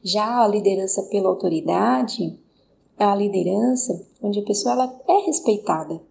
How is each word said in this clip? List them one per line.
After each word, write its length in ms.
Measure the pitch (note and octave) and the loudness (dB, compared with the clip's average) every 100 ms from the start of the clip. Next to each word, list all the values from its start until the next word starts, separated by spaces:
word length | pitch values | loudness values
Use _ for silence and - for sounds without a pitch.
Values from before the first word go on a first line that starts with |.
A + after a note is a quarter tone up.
Já 400 | F#3+ G3 G#3+ A#3+ | -4 -2 0 2
a 40 | A3 | 2
liderança 560 | G#3 G3 F#3+ F#3+ - | 4 2 0 -2 -4
pela 240 | F#3+ G3+ F#3+ | -2 0 0
autoridade, 1080 | F#3 F#3 E3 - F3 G#3+ B3+ A#3 - E3+ - _ _ _ _ _ _ | 0 0 -2 0 0 2 2 -2 -4 -6 -8 _ _ _ _ _ _
é 60 | |
a 100 | G#3 | 0
liderança 920 | G3+ G3+ F#3+ F3 G3 A#3+ B3+ - F3 - _ | 2 0 0 0 2 2 0 -2 -6 -8 _
onde 180 | G#3 G3+ | -4 -2
a 40 | |
pessoa, 300 | G#3 G#3 B3 | -2 -2 0
ela 260 | B3 B3+ - - | 0 -2 -4 0
é 180 | F#4 G4+ | 2 2
respeitada 760 | D4+ - G#3 - D#3+ D#3 E3 - | 0 2 0 0 -4 -4 -10 -12